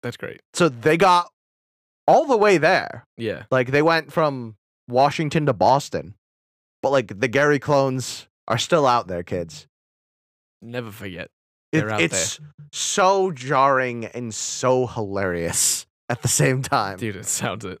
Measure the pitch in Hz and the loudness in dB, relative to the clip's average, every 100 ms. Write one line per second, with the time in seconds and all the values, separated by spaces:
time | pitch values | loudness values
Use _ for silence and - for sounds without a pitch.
0 | - - - - _ - 170 120 139 165 | -10 -10 -14 -14 _ 0 0 2 0 4
1 | 190 175 175 _ _ _ _ _ _ _ | 6 4 2 _ _ _ _ _ _ _
2 | - 202 311 240 208 180 156 175 90 120 | 2 2 4 4 4 4 4 2 -2 -12
3 | _ - 110 82 - 131 127 139 156 165 | _ -8 -8 -8 -2 0 2 2 4 2
4 | 151 175 156 135 117 107 _ _ - 123 | 0 0 0 -2 -10 -16 _ _ -4 2
5 | 143 139 156 165 147 117 92 135 - 85 | 2 2 -2 0 0 2 4 2 0 -8
6 | 73 - _ _ _ _ _ _ 131 139 | -10 -20 _ _ _ _ _ _ 0 0
7 | 104 98 127 135 147 147 - 143 135 131 | 0 -4 -2 2 2 0 2 0 2 -2
8 | 120 - - _ - 117 - 170 139 120 | -8 -12 -18 _ -6 -4 0 2 4 2
9 | 90 87 87 92 85 - - _ _ _ | 0 -8 -6 -8 -8 -14 -20 _ _ _
10 | _ _ _ _ _ _ 113 123 117 107 | _ _ _ _ _ _ -12 -10 -10 -12
11 | 104 85 - _ _ _ _ 160 107 110 | -12 -12 -14 _ _ _ _ -4 -2 -2
12 | 165 95 82 - - _ - - - - | -2 -2 -4 -8 -16 _ -18 -8 -4 2
13 | 185 196 190 143 127 139 139 131 127 120 | 4 4 0 -4 -2 2 4 4 0 -4
14 | 113 117 120 104 - - 127 127 123 120 | -10 -10 -10 -8 -8 -2 2 2 0 -4
15 | 104 98 95 87 82 - - - - _ | -6 -2 -2 -2 -2 0 -2 -2 -8 _
16 | _ 120 123 - 147 131 131 135 101 95 | _ -4 -2 0 2 0 0 -2 -2 -4
17 | 110 95 - - 120 101 98 90 | -8 -8 -6 -4 -4 -6 -10 -14